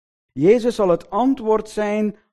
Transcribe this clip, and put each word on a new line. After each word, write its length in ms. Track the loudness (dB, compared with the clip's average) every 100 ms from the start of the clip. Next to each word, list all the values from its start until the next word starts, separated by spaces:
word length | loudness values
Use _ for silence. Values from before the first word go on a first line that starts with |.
| _ _ _
Jezus 440 | 0 2 4 2 0
zal 140 | 0
het 200 | 0 -2
antwoord 600 | -2 0 0 0 -2 -2
zijn 460 | -6 -4 -2 -4 -6 _